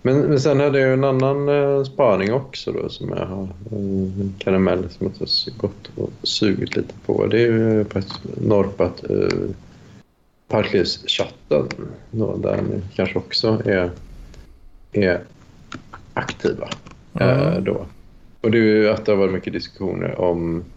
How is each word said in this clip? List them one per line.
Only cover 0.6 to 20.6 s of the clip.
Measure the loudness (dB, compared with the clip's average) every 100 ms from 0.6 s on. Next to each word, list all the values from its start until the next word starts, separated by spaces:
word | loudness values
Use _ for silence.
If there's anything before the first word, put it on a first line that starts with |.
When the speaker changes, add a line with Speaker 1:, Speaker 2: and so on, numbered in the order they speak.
| 4 4
Speaker 1:
jag | 4
en | 4
annan, | 2 2 2 2 2
eh, | 2 4 2
spaning | 0 2 4 4 2
också | 0 -4 -10 -6
då, | -4 -6
som | -8 -6
jag | -6 -6
har, | -6
eh, | -8 -10 -10 -6 -4 -2 -2 -4
en | -6 -4
karamell | 0 2 2 0 -4
som | -6 -6 -6
jag | 0
har | 0 0 -4
gått | -6 -6 -16 -8
och | -8 -6
sugit | -6 0 0 0 -2 -4
lite | -6 -10 -2
på. | 0 2
Det | 4
är | 4
ju | 4 4 2 0
faktiskt | -4 -6 -10 -10 -4
norpat, | 2 4 2 0 -2 -2 -2
eh, | 0 2 0 -4 -8 -16 -20 -20 -20 _ _ _ _ _
Parklivschatten | 0 2 2 0 -2 -4 -2 -4 -8 0 0 0 -8 -12 -14 -10
då, | -4 -2 -2
där | -2 0
ni | -2 -4 -6 -2
kanske | -2 -2
också | -4 -2 0 0 2
är, | 0 0 -4 -16 -18 -20 -20 -20 -20 -20 -20 -6
är | 0 2 0 -4 -20 -20 -20 -18 -18 -18 -20 -10
aktiva, | -8 -8 -4 -4 -4 -8 -12 -16 -20 -12
Speaker 2:
Mm. | 0 2 4
Speaker 1:
eh, | 2 0
då. | -2 -4 -8 -16 -20 -20 -20 -4
Och | 0
det | 4
är |
ju | 4 4 4
att | 2 2
det |
har | 2
varit | 2
mycket | 0 -4
diskussioner | -8 -10 -8 -6 -4 -4 0
om | 0 0 -2 -4